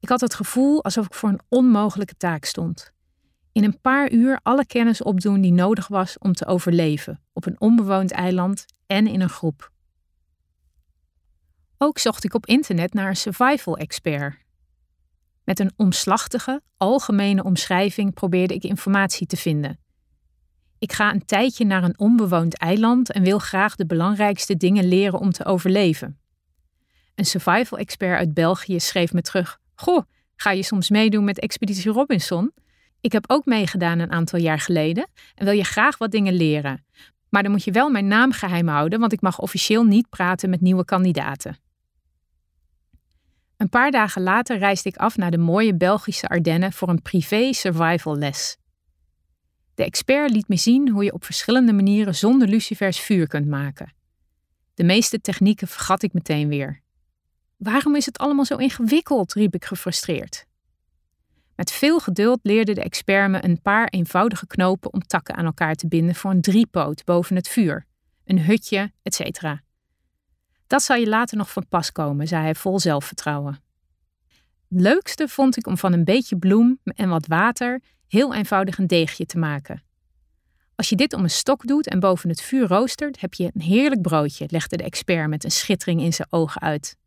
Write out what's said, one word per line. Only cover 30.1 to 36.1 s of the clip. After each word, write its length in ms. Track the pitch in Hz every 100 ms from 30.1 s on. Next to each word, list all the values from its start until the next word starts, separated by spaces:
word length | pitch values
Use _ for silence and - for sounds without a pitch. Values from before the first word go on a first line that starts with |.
| _ _ _
ga 140 | -
je 120 | 190
soms 280 | 190 202 175
meedoen 340 | 208 220 214
met 140 | 202 196
Expeditie 520 | 214 - 208 196 190
Robinson? 640 | 214 285 220 - 175 226 - _ _ _ _
Ik 120 | -
heb 120 | 220 -
ook 180 | 269
meegedaan 540 | 285 226 190 143 170 170
een 140 | 170
aantal 260 | 170 165 175
jaar 220 | 165 156
geleden 480 | - 170 156 170 330 _ -
en 100 | _
wil 100 | 196
je 100 | 208
graag 340 | 185 - 202 196
wat 120 | 226